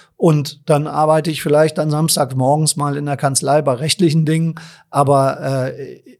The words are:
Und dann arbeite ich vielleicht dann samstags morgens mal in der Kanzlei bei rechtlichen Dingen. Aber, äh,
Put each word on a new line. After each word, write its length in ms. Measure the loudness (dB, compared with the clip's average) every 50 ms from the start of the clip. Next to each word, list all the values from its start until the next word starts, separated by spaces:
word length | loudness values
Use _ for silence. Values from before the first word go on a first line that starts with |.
| -20 _ _
Und 540 | 0 2 4 4 2 0 -4 -10 -10 -2 0
dann 180 | 0 0 0
arbeite 440 | -2 -2 0 2 2 2 2 0 -2
ich 100 | -6 -4 -2
vielleicht 340 | 2 2 4 4 2 0
dann 140 | -2 -2 -2
samstags 440 | 0 0 0 0 0 0 -2 -2 -2
morgens 400 | -2 0 2 2 2 2 0 0
mal 220 | -2 -4 -4 -4
in 80 | -4 -4
der 120 | -6 -4
Kanzlei 440 | -2 -2 -2 -2 -2 0 2 2 2
bei 120 | 2 0 -2
rechtlichen 520 | -2 -2 -6 -2 0 0 2 2 2 2
Dingen. 300 | 2 0 0 -2 -4 -6 -8 -14 -20 -20 -20 _ _
Aber, 500 | -2 0 2 4 4 4 2 2 -2 -4
äh, 600 | -4 -4 -2 -2 -4 -4 -6 -10 -14 -14 -16 -18 _ -20 -20